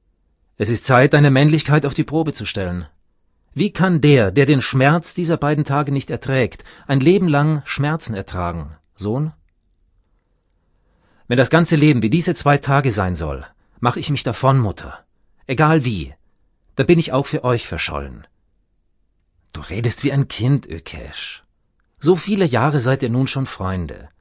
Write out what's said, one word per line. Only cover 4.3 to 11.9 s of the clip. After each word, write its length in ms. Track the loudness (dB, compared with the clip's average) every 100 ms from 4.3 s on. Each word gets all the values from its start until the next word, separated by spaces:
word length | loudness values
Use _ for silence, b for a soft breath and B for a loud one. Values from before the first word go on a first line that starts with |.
der 140 | 2 4
den 160 | 2
Schmerz 540 | 2 2 4 2 -2 -4
dieser 220 | -2 0
beiden 280 | 0 -2 0
Tage 260 | -2 -2
nicht 200 | -4 -4
erträgt, 520 | -8 -2 0 0 -4 B B B
ein 120 | 2
Leben 280 | 4 4 2
lang 360 | 2 2 0 -4
Schmerzen 480 | -4 -4 -4 -6
ertragen, 600 | -8 -8 -6 -6 -6 -12 -16 _ -10
Sohn?“ 380 | -6 -4 -4 -8 _ _ _ _ _ _ _ _ _ _ _ _ _ _ _ _ _ _ -4
„Wenn 100 | 0
das 120 | 4
ganze 260 | 4 4 4
Leben 280 | 4